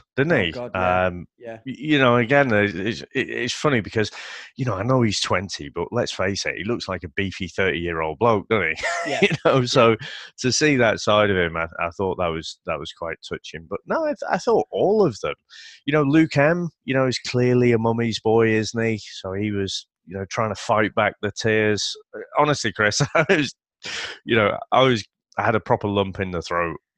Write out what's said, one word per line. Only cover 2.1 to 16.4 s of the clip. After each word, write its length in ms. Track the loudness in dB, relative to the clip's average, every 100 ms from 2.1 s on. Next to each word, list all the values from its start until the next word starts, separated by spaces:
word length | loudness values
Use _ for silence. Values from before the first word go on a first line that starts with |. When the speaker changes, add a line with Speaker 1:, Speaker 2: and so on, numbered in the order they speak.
| 4
Speaker 1:
again, 360 | 4 4 4
it's, 220 | 4 2
it's, 300 | 0 -4 -6 -6
it's 420 | -4 -4 -4 -4
funny 260 | -2 0 0
because, 300 | 0 -2 -2 -6 -16 -16 -14 -6
you 80 |
know, 100 | -4
I 80 | -2
know 200 | 0 2
he's 180 | 2 0
twenty, 480 | -2 -2 -2 -8 -8
but 180 | -6 -4
let's 180 | -2 -4
face 340 | -2 -4 -2
it, 120 | -4 -4
he 80 |
looks 240 | -4 -6 -6
like 160 | -8
a 40 | -6
beefy 360 | -6 -4 -6 -6
thirty-year-old 720 | -2 -2 0 -2 -4 -4 0
bloke, 300 | 2 2 0
doesn't 280 | 0 0 -2
he? 80 | -4 -4 -4
<laughs> 40 |
Speaker 2:
Yeah. 100 | 0
Speaker 1:
You 60 | 0 2
know, 200 | 2 2
so 260 | 4 4 6
Speaker 2:
Yeah. 60 | 4 -4 -16 -16 -6
Speaker 1:
to 100 | -2
see 240 | 2 2 4
that 220 | 2 2
side 320 | 2 4 4
of 60 | 2
him, 200 | 0 -2
I, 120 | -6 -4
I 120 | -6
thought 280 | -4 -4 -2
that 80 | -2
was, 260 | -4 -8 -10 -8
that 140 | -6
was 120 | -8
quite 260 | -10 -10 -10 -10
touching. 380 | -12 -10 -16 -10
But 80 | -10 -6
no, 160 | -4
I, 40 | -4
th-, 80 | -6 -4
I 100 | -2
thought 280 | 2 0 0
all 340 | 0 2 2 2
of 100 | 0
them. 120 | -6 -8 _ -20 -20 -12
You 80 | -2
know, 100 | 0
Luke 340 | 4 4 4
M, 320 | 4